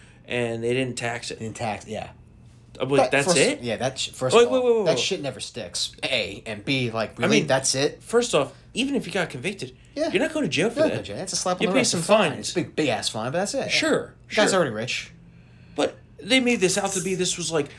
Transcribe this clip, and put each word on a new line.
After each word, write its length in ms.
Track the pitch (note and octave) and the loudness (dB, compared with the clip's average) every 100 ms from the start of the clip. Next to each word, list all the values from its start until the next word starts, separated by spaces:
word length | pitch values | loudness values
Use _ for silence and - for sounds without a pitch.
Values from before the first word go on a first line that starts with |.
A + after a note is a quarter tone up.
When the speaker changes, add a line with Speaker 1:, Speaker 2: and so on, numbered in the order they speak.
| - - - | -20 -20 -6
Speaker 1:
and 360 | B2 A#2 A#2 | -4 -2 -2
they 120 | A#2 | 0
didn't 240 | B2+ B2+ A#2+ | 0 -2 -4
tax 320 | A#2+ A#2+ - | -6 -6 -8
it." 80 | - | -10
Speaker 2:
Didn't 180 | A2+ - | -10 -6
tax, 300 | A#2 G2+ - | -6 -6 -8
yeah. 220 | G#2 E2+ - - - - - - - | -10 -10 -16 -20 -20 -20 -20 -18 -8
Speaker 1:
Uh, 60 | C3+ | 0
but 100 | C#3 | 4
Speaker 2:
That 140 | C3+ | 4
Speaker 1:
that's 160 | C3+ F#3 | 4 4
Speaker 2:
first, 100 | D#3 | 4
Speaker 1:
it? 220 | G3 D4 | 4 2
Speaker 2:
yeah, 140 | A#2+ G#2 | -4 -2
that 220 | B2+ - | -2 -4
sh-, 100 | - | -8
first 220 | - C3 | -4 4
Speaker 1:
Wait, 120 | A3+ A#3+ | 6 6
Speaker 2:
of 20 | |
all, 60 | |
Speaker 1:
wait, 100 | B3+ | 4
wait, 120 | B3 A3+ | 2 2
wait, 60 | F3+ | 4
Speaker 2:
that 100 | E3+ | 2
Speaker 1:
wait. 20 | |
Speaker 2:
shit 220 | - F#3 | 0 -4
never 200 | C#3 G2+ | -6 -8
sticks. 520 | - A#2+ F2+ - - - | -10 -10 -8 -6 -6 -6
A, 380 | C#3 B2+ F#2 G2+ A2+ | -2 -2 -2 -8 -10
and 180 | G#2 | -8
B, 260 | G#2 C3+ A#2+ | -2 -2 0
like, 300 | A2 G#2+ - | -2 -4 -2
Speaker 1:
I 40 | |
Speaker 2:
really, 160 | F3+ G#3+ | 2 4
Speaker 1:
mean, 60 | D#3 | 4
Speaker 2:
that's 280 | C3 - | 2 2
it? 280 | C3+ A2+ - | 2 0 -2
Speaker 1:
first 320 | - A#3 A#3+ | -2 0 2
off, 200 | E3 C3 - - | 2 0 -4 -10
even 220 | F#3+ C4+ | -2 0
if 120 | C4 - | 0 -2
you 60 | |
got 160 | G3 E3 | -4 -4
convicted, 480 | C3 D#3+ G#3+ - - - | -4 -8 -6 -10 -14 -12
Speaker 2:
Yeah. 160 | - D#4 | -4 0
Speaker 1:
you're 120 | F#3+ | 0
not 100 | D#4 | 0
going 140 | D#4 A3 | 0 0
to 40 | |
jail 200 | D#3+ G#3 | 0 0
for 60 | B3+ | 2
Speaker 2:
You're 60 | D#4 | 0
not 20 | |
Speaker 1:
that. 60 | |
Speaker 2:
going 100 | A2 | 0
to 40 | G2 | -6
jail. 80 | G#2 | -8
That's 160 | F#3 | -6
a 20 | F3 | -4
slap 220 | F#3 F3+ | -2 0
on 40 | |
Speaker 1:
You 40 | G#3+ | 2
Speaker 2:
the 40 | |
Speaker 1:
pay 60 | A3+ | 2
Speaker 2:
wrist. 100 | A#3 | 2
Speaker 1:
some 100 | F#3 | 0
Speaker 2:
It's 80 | E3 | 4
a 40 | |
fine. 180 | G#3+ F3 | 4 4
Speaker 1:
fines. 100 | A#2 | 0
Speaker 2:
It's 120 | - | -4
a 20 | |
big, 200 | F3+ C3 | -2 -2
big 140 | - D3 | 0 0
ass 220 | G#2 - | 0 -2
fine, 200 | A2+ A#2 | -4 -4
but 80 | E3+ | -2
that's 120 | G3+ | -2
it. 180 | C4+ F3+ | -2 -2
Speaker 1:
Sure, 440 | - D#4+ F3+ - - - | 0 2 0 -2 -12 -4
Speaker 2:
The 40 | - | 2
guy's 140 | G3+ | 4
Speaker 1:
sure. 60 | F#3+ | 4
Speaker 2:
already 140 | D3 | 2
rich. 380 | G#2+ A2+ - - - - - - - - - | 0 -6 -6 -8 -16 -20 -20 -20 -20 -10 -2
Speaker 1:
But 200 | - - - - | -2 -2 -20 -12
they 220 | F#3 C4 | 2 2
made 200 | B3 A#3 | 4 4
this 180 | F3+ F#3+ | 2 2
out 140 | F#3+ | -2
to 100 | F#3+ | -2
be 120 | F3+ | -2
this 220 | F3+ F3+ - | -2 -2 -4
was, 160 | E3 | -2
like, 160 | E3 C#3 | -2 -2